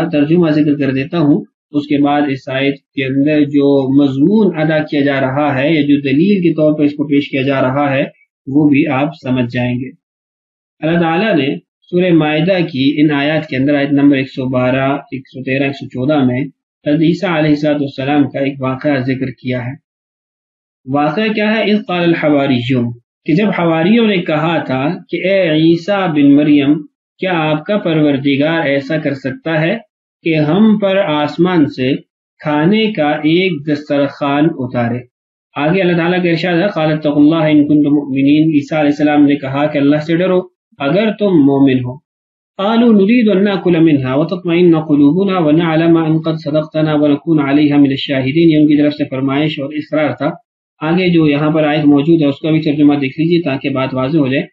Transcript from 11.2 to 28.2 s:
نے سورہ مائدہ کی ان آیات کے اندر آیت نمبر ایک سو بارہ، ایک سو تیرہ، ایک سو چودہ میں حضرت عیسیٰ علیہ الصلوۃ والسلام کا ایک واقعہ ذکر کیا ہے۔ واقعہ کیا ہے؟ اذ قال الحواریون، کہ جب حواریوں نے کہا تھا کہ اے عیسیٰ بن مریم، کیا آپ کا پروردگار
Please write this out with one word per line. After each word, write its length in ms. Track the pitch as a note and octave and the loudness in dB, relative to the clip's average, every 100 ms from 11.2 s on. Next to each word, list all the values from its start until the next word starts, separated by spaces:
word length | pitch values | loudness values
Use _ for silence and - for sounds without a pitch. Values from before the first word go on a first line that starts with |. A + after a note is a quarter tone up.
| A3 E3+ | 0 0
نے 120 | C3+ F3 - _ _ | 0 -6 -12 _ _
سورہ 200 | F3 F3+ | -2 2
مائدہ 440 | E3+ D3+ D3+ E3+ F#3 D#3+ | 2 2 0 0 0 -2
کی 120 | C3 C3+ D3+ | -2 0 2
ان 120 | D3+ C#3+ | 0 0
آیات 280 | C#3+ D#3 D3+ | 0 -2 -4
کے 80 | C3 | -2
اندر 180 | C3+ | 0
آیت 180 | C#3+ C#3 | 0 0
نمبر 240 | C#3+ C#3+ C#3 | 2 4 2
ایک 140 | C3+ | -2
سو 140 | - B2+ | -6 -4
بارہ، 380 | C3 B2+ C3 C3+ C3+ - | -2 0 0 0 -4 -6
ایک 120 | C3 - | -14 -14
سو 100 | C3 | -12
تیرہ، 220 | B2+ C3 | -6 -2
ایک 120 | C#3 C#3 | -2 -6
سو 80 | B2+ | -10
چودہ 240 | B2+ C3 D3+ | -4 -2 2
میں 180 | B2+ B2 D#3+ - _ _ | 2 0 -4 -10 _ _
حضرت 180 | - D3+ D#3+ | -2 0 2
عیسیٰ 220 | F3 G3 E3 | 0 0 0
علیہ 120 | D#3 | 2
الصلوۃ 300 | D3 D3+ C#3+ | 0 0 -2
والسلام 480 | C3+ - C3+ C#3+ C3 | -4 -6 -2 0 0
کا 80 | C#3 | -2
ایک 200 | C#3 C#3 | -4 -4
واقعہ 340 | C3 C3 D3+ C#3 B2 | -6 -4 -2 -2 -2
ذکر 240 | B2+ B2+ - | -4 -6 -8
کیا 240 | B2+ B2 | -8 -6
ہے۔ 100 | A#2+ D3+ _ _ _ _ _ _ _ _ _ _ C3 | -6 -12 _ _ _ _ _ _ _ _ _ _ -4
واقعہ 460 | C#3 D3+ G#3+ A3 | -2 0 -2 -2
کیا 140 | G#3+ G#3 | -2 0
ہے؟ 80 | A3 G3+ | 0 0
اذ 60 | G#3 - | -2 -2
قال 140 | F3+ | -2
الحواریون، 840 | E3+ E3 D#3 C#3+ C#3 B2 A#2+ C3 A#2+ A#2 _ _ | 0 0 0 0 2 -2 0 -2 -2 -8 _ _
کہ 100 | - | -2
جب 140 | D#3+ G#3 F3+ | 0 0 0
حواریوں 480 | E3+ D#3+ E3 A#3 A3 | -2 0 2 2 2
نے 120 | G3 F3 | 0 -2
کہا 260 | D3+ D#3+ D#3+ | -2 -2 -2
تھا 180 | D3 C3 C#3+ F3+ - | -4 -4 -4 -6 -8
کہ 60 | F3 F3+ | -6 -2
اے 120 | G3 F3 D#3 | 0 0 2
عیسیٰ 500 | D#3+ E3+ - G3+ F#3 | 2 2 0 -2 -2
بن 200 | D3+ C#3+ C#3+ | 2 4 4
مریم، 380 | D3+ D3 C3+ D#3 - _ _ _ | 4 2 2 0 -4 _ _ _
کیا 140 | F#3 E3+ D#3 | -4 -2 -2
آپ 160 | D#3 - | -2 -2
کا 120 | G#3 | -4
پروردگار 880 | F#3 D#3+ D3+ C#3 | 0 0 0 0